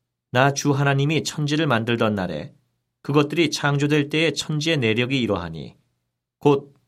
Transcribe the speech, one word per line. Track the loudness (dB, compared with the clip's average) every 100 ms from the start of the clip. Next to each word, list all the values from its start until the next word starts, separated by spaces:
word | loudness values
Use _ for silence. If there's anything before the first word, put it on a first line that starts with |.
| _ _ _
나 | 0 2
주 | 2 0
하나님이 | 0 0 2 0 0
천지를 | -2 -4 -2 0 0
만들던 | 0 0 0 0
날에 | 0 -4 -6 -10 -16 _ _ _ _
그것들이 | 0 2 2 2 0
창조될 | 0 -2 0 2 2 0
때의 | 0 -2 -2
천지의 | -4 -4 -2 0
내력이 | 0 0 0 0
이러하니 | 0 -2 -4 -10 -14 -18 _ _ _ _ _ _
곧 | 2 2 0 _